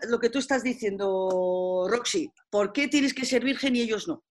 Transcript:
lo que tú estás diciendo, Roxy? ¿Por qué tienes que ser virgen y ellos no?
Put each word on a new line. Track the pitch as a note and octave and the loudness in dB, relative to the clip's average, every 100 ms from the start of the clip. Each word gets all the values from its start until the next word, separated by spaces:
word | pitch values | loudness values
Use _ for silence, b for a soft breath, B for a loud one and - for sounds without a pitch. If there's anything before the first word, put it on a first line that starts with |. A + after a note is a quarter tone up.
| A3+ | 0
lo | A#3 | 0
que | A#3 | 0
tú | C4+ | 0
estás | C4 C4 | 0 0
diciendo, | A#3+ A#3+ G#3+ G3 G3 F#3+ F#3+ F#3 F3+ F#3 F#3 F#3 F#3 | 0 -2 -4 -2 0 0 0 0 0 0 0 0 0
Roxy? | A#3+ - - - - _ | 0 0 -2 -4 -8 _
¿Por | - G#3 | 0 0
qué | G3+ C#4+ | 0 2
tienes | D4 C4+ | 2 2
que | C4+ B3+ | 0 0
ser | B3+ | 0
virgen | B3 C4 C4+ B3 | 2 0 0 2
y | |
ellos | A3+ G#3 - | 0 -2 -4
no? | D3+ _ | -8 _